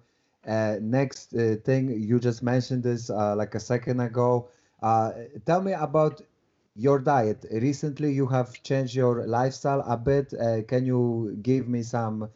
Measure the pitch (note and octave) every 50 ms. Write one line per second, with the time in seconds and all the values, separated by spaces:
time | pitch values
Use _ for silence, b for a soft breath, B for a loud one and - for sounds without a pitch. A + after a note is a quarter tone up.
0 | _ _ _ _ _ _ _ _ - A2 A2 A2 A2 G#2+ G#2+ G2 G#2+ A2 B2 C3+
1 | C#3 C3+ - - - - A2 A#2 A#2 A2 A2 A2 - C3+ C3 C3+ C3 C3+ A#2 G#2+
2 | A2 G#2 A#2+ A#2+ B2 A#2+ A2+ A#2 B2+ A#2+ B2+ B2+ B2+ - C3 B2+ A#2+ B2 A#2+ A#2
3 | A#2+ A#2+ G2 G#2+ G#2 G#2 G#2 G#2 G#2+ G#2 - G#2 - - B2 A#2 - - B2+ B2
4 | A#2+ A2+ A2+ B2 B2 B2 B2 A#2+ B2 b b b b b b b G#2+ A2 A2+ A2+
5 | A2 A2 - A#2 A#2 - - G#2+ - D3+ E3+ F#3 G3 G3 F#3 D#3 D3+ C#3+ D3 D#3
6 | D#3 D#3 - - - _ _ _ _ _ _ _ _ _ - G#2 A#2 C#3 C#3+ C#3
7 | B2+ D3+ C#3+ C3 A2 G#2+ G#2 - - E2+ G#2+ A2+ A#2+ D3 C#3 - D#3+ D3+ C#3 D3+
8 | D3+ D3 C3+ C#3 C3+ B2 C3 B2+ A#2+ A#2+ - - - - C#3 C3+ C3 A#2+ A#2+ C3
9 | B2+ B2 A#2+ A#2 - A2 A2+ A#2+ C3 C3+ C3 - - C#3+ C#3 C#3 C3+ A#2+ A#2+ A#2
10 | A#2 C#3 C#3 C#3+ C3+ - - - A#2 A#2 A2+ A2 A2 - B2+ B2+ C3 B2+ B2+ B2
11 | A#2+ A#2+ A#2 A#2 A2+ G2+ G#2 G#2+ G2+ B2 C3 C3 A2+ A#2+ A#2+ A#2+ A2+ A#2+ B2 A#2
12 | A2+ A2 A2 A2 G#2+ G#2+ b